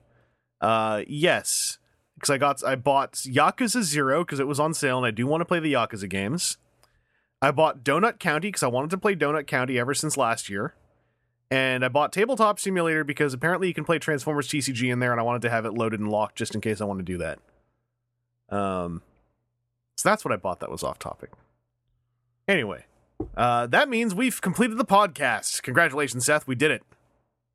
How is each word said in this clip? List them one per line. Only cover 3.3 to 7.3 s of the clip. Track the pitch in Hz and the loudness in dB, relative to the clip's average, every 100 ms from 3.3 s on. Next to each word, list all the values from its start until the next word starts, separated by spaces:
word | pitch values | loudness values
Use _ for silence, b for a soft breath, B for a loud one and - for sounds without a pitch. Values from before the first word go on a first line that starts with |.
| 131 160 - 240 247 | 4 4 4 0 0
Zero | 180 147 135 147 | 0 0 2 2
'cause | 175 139 | 0 -2
it | 135 | -2
was | 139 | 0
on | 151 | 0
sale, | 160 143 127 | 0 0 2
and | 123 | 0
I | |
do | 104 127 | 0 0
wanna | 160 | 0
play | 165 175 | 0 -2
the | 156 | 2
Yakuza | 131 113 107 98 | 0 0 -4 -4
games. | 98 101 175 - - _ _ _ _ _ _ _ | -2 -2 -2 -4 -6 _ _ _ _ _ _ _